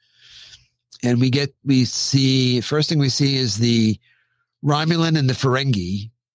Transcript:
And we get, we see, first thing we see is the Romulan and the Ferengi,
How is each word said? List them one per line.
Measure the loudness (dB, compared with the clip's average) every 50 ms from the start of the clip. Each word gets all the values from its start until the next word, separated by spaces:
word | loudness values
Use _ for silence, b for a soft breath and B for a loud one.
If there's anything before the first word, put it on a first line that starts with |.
| b b b b b b b b b b b b b b b _ _ _ -14 -6
And | -2 0 0 2
we | 2 0
get, | 0 0 -2 -4 -8 _ -2
we | 0 2 2 2
see, | 0 -2 -4 -2 0 0 2 2 2 2 2 2 0 0 -2
first | -2 -2 -2 -2 0 0
thing | 0 0
we | 0 0
see | 0 0 0 0 0
is | -2 -2 -2 -2
the | 0 0 2 2 2 2 2 0 -2 _ _ _ _ _ _ _ _ _ _ _ _
Romulan | -2 0 0 0 0 0 0 0 2 2 2 0
and | 0 0
the | 0
Ferengi, | 0 0 0 0 0 0 -2 -2 -2 -2 -4 -6 -8 -8 -12 -16 _ _ _